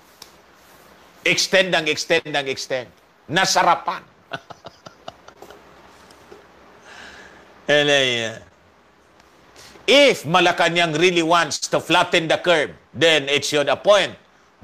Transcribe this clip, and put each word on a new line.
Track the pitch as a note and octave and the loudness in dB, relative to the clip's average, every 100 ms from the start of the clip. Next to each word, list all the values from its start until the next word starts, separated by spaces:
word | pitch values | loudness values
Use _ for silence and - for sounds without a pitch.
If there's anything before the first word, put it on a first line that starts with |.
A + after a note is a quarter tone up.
| _ _ - _ _ _ _ - - - - _ | _ _ -20 _ _ _ _ -20 -20 -20 -20 _
extend | E3 F3 - F#3+ F#3+ | -2 -2 0 0 0
ang | E3+ D#3 | -2 -2
extend | D3 - E3 D3+ | -4 -2 -2 -2
ang | D3 C3+ | -6 -4
extend. | C3 - C3 A#2 _ _ _ - | -8 -8 -8 -10 _ _ _ -6
Nasarapan. | E3 F#3+ F3+ F3+ E3 - F3+ - _ - | -2 0 2 2 0 -2 -10 -12 _ -18
<laughs> | - - - - - - - - - - - - - - - - - - - - - - - - - - - - - - - - - - | -16 -16 -20 -20 -20 -20 -20 -20 -20 -20 -20 -20 -20 -20 -20 -20 -20 -20 -20 -20 -20 -20 -20 -20 -20 -20 -20 -20 -20 -20 -20 -20 -10 0
And, | D3 D3 | 2 4
uh, | C#3+ C3 A#2+ A2+ A2 - _ _ _ _ _ _ _ _ _ _ - - - - | 2 2 -2 -4 -10 -18 _ _ _ _ _ _ _ _ _ _ -20 -20 -10 2
if | C4+ C#4+ G3 C3 | 4 4 2 0
Malacanang | F3+ F3 F3 E3+ E3+ E3+ D3+ | 2 2 2 0 0 0 2
really | F#3 E3+ | 0 0
wants | D#3+ E3+ D#3 - - | 0 0 0 -4 -4
to | D3+ | -4
flatten | - E3+ F3 F3+ D#3+ | 0 0 2 0 0
the | D3+ | -2
curve, | F3+ E3 A#2 - _ | 2 0 0 -8 _
then | - E3 D3+ C#3 | 0 2 2 0
it | C#3+ - | -2 -2
should | D3 C#3 | -2 0
appoint | C3 F#3+ G3+ D3 - _ _ _ _ | 0 4 4 2 -6 _ _ _ _